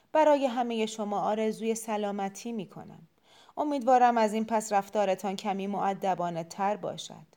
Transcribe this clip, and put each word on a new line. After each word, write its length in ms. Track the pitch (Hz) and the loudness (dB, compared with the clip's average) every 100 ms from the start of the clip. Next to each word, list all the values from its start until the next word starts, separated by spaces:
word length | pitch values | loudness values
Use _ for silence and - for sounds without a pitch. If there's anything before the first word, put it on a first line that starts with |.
| _ | _
برای 340 | 311 302 285 269 | 4 6 6 2
همهٔ 400 | 233 240 226 214 | 0 -2 0 -2
شما 340 | 220 208 202 | -4 -4 -2
آرزوی 540 | 180 214 220 185 226 | 0 0 -2 -2 -4
سلامتی 800 | 220 - 208 202 202 196 196 233 | -4 -4 -4 -2 -2 -6 -6 -8
می‌کنم. 560 | 233 175 - - - 165 _ _ - - - | -8 -8 -12 -18 -20 -20 _ _ -20 -12 -4
امیدوارم 600 | 302 285 - 254 247 233 | -2 0 4 6 6 6
از 140 | 220 | 2
این 120 | 214 | 2
پس 280 | 220 226 214 | 0 -2 0
رفتارتان 640 | 202 196 214 196 190 202 190 | 0 0 0 0 0 -2 -4
کمی 300 | 214 196 196 | -4 -4 -4
مؤدبانه 760 | 190 190 196 196 175 175 165 | -2 -2 -2 -2 0 -2 -4
تر 320 | 165 - 196 208 | -8 -2 -2 -2
باشد. 500 | 156 165 - - 156 | -4 -8 -12 -16 -20